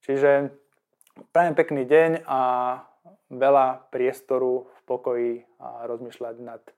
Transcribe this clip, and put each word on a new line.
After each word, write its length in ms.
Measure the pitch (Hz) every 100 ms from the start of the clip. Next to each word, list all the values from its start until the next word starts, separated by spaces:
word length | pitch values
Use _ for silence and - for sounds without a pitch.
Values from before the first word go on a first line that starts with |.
Čiže 480 | - 139 143 139 139 139 _ _ _ _ _ - -
prajem 240 | 165 175
pekný 320 | 151 160 143 127
deň 400 | 151 165 165 -
a 140 | 135 127 123 123 127 - _ 175 190 _
veľa 560 | 127 135 139 131 127 _
priestoru 800 | 131 127 - _ 127 127 127 127
v 140 | _
pokoji 500 | _ 127 131 120 120 120 117 _
a 240 | 123 120 117
rozmýšľať 480 | 117 123 - 120 117
nad 160 | 120 117 -